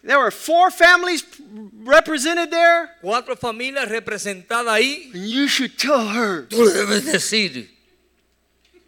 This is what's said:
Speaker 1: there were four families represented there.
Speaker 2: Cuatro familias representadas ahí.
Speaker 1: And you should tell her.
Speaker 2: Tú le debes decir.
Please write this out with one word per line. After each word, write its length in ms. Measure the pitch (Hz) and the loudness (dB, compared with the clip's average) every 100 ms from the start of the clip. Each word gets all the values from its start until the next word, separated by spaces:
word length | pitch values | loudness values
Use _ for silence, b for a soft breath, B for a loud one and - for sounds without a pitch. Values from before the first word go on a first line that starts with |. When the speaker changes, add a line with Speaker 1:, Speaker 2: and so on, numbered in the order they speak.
| - | 2
Speaker 1:
there 100 | 277 | 2
were 120 | 233 | 2
four 400 | - - 330 359 | -4 0 2 2
families 520 | 359 339 349 359 330 - - 294 214 208 214 | 4 4 6 2 -4 -8 -20 -20 -20 -20 -18
represented 640 | 226 294 311 311 277 339 339 | 4 4 4 -4 -2 -2 -2
there. 400 | 339 339 339 320 _ | 2 4 2 -2 _
Speaker 2:
Cuatro 340 | 190 233 247 247 | -4 -4 -4 -8
familias 520 | 240 220 262 277 240 | -6 -6 -8 -6 -6
representadas 880 | 226 202 208 196 190 180 233 233 214 | -6 -6 -8 -8 -10 -6 -4 0 0
ahí. 340 | 254 294 285 | 0 -4 -12
Speaker 1:
And 160 | 185 202 | -12 -6
you 200 | 247 285 | -2 0
should 280 | - 247 - | 0 -4 -4
tell 300 | 254 285 220 | 0 0 0
her. 380 | 220 220 170 123 | -2 -2 -4 -4
Speaker 2:
Tú 160 | 220 | 4
le 80 | 226 | 4
debes 320 | 180 208 208 | 4 0 -2
decir. 640 | 285 190 - 220 190 131 104 _ _ _ _ _ _ _ _ _ _ _ | 0 -2 -2 -2 -2 -6 -16 _ _ _ _ _ _ _ _ _ _ _